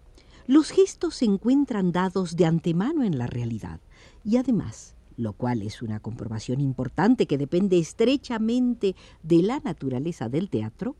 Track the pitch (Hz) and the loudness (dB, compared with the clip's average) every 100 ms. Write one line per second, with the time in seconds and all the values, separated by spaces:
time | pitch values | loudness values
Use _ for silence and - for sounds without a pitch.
0 | - - - - - 285 302 - 381 - | -20 -20 -20 -14 4 4 4 4 2 2
1 | 339 - 226 196 220 277 277 214 185 170 | -6 0 2 2 2 2 2 0 0 2
2 | 185 190 175 165 165 165 175 170 226 330 | 0 -2 -2 2 4 4 0 0 0 0
3 | 226 143 120 120 120 110 87 85 - - | 0 0 -4 -4 -4 -6 -8 -14 -18 -20
4 | - - 214 240 254 220 110 - - - | -20 -12 0 0 2 0 0 -10 -18 -20
5 | - - 110 101 123 120 104 - 113 107 | -20 -8 -6 -4 -4 -2 -4 -8 -8 -8
6 | 110 120 117 110 - 127 139 127 127 - | -8 -10 -8 -8 -4 -2 -2 -2 -4 0
7 | 196 254 185 139 143 175 202 175 160 - | 2 4 2 0 0 0 2 2 0 0
8 | 233 269 - 226 220 247 247 240 196 180 | 0 0 -2 -4 0 0 0 0 -4 -4
9 | - - 160 170 190 277 240 156 135 123 | -12 -12 2 4 4 0 -4 -6 -4 -4
10 | 156 170 117 143 202 113 107 - 208 - | -4 -6 -4 -4 -2 -4 -4 -6 -8 -10